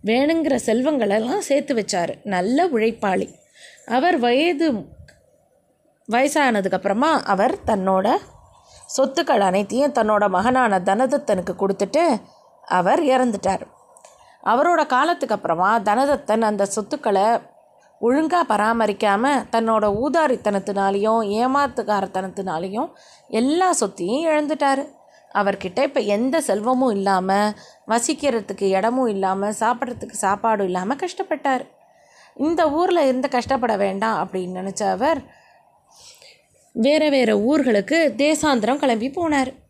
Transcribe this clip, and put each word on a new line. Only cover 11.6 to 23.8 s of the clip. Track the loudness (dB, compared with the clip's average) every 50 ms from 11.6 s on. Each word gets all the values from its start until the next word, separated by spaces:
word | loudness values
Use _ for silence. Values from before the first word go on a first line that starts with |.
| -2 -2 0 -2 -4 0 0 2 2 2 0 -2 -4 -12 -20 -20 _ -20 _ _ -8
அவர் | -2 0 2 2 2 2 2 2
இறந்துட்டார். | 2 2 2 2 0 -2 -2 -2 -2 -2 -4 -6 -12 -20 _ -20 _ -20 -20 _ -20 -20 _ -20 -20 -20 _ -2
அவரோட | 0 2 2 4 2 2 2 2
காலத்துக்கு | 2 2 0 2 0 0 -2 -2 -4 -4
அப்புறமா | -4 -2 -2 0 0 2 2 2 2
தனதத்தன் | 2 2 2 2 2 2 0 -2 0 -2 0 0
அந்த | 2 0 0 0 -2
சொத்துக்களை | -2 -2 -6 -6 -6 -8 -4 -2 0 2 2 2 2 2 0 -2 -8 _ _ _ _ _ _ _ _ _ _
ஒழுங்கா | 0 2 2 2 2 0 0 0 0 0
பராமரிக்காம | 0 0 2 0 2 0 0 -2 0 0 0 0 2 2 2 0 0 0 -2 -2
தன்னோட | -2 -2 0 2 0 2 2 0 0 0
ஊதாரித்தனத்தினாலையும் | -2 0 0 0 2 2 0 0 -2 -2 -2 -2 -4 -4 -4 0 0 0 0 0 0 2 2 0 0
ஏமாத்துக்காரத்தனத்தினாலையும் | -2 -2 -2 0 0 2 0 0 0 -2 -6 -2 -2 -2 -2 -2 -4 -4 -6 -6 -6 -8 -8 -6 -4 -4 -4 -6 -6 -6 -6 -6 -6 -8 -18 -20 -20 -20 -20 _ _
எல்லா | -2 0 0 0 2 2 2 2 2
சொத்தையும் | 0